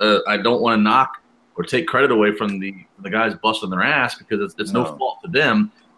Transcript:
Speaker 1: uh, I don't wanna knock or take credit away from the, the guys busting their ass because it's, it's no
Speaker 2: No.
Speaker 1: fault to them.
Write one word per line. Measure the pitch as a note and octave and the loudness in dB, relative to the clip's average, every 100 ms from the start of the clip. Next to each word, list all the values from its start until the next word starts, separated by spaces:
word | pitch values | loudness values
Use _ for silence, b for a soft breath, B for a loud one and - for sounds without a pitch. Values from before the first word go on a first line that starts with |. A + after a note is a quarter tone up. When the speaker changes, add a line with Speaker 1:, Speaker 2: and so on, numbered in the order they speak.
Speaker 1:
uh, | A2 - - | 2 2 0
I | G#2 | 0
don't | A2 A#2+ | 0 2
wanna | A#2 A2 | 2 2
knock | G#2+ B2 C3 - _ _ _ - | 4 2 2 -4 _ _ _ -10
or | |
take | F2 B2+ - | -4 -2 0
credit | B2+ C#3 | 2 4
away | A2+ G#2 G#2 | 4 2 2
from | G#2+ G2 | -4 -6
the, | G2 G2 - - | -8 -12 -18 -16
the | G2 | -6
guys | G#2+ A2 F#2 | -2 -2 -2
busting | A2 G#2+ F#2+ | -2 -2 -4
their | F#2 | -2
ass | A#2 D3 A#2+ - | 0 0 -2 -6
because | - G#2 | -6 -4
it's, | G2 - | -4 -8
it's | G#2+ | -4
no | A2+ G2 | -2 -2
Speaker 2:
No. | D2+ | -4
Speaker 1:
fault | - - | -8 -8
to | F#3 | -4
them. | D#3 D3 G#2+ G#2+ _ b | 0 2 2 0 _ b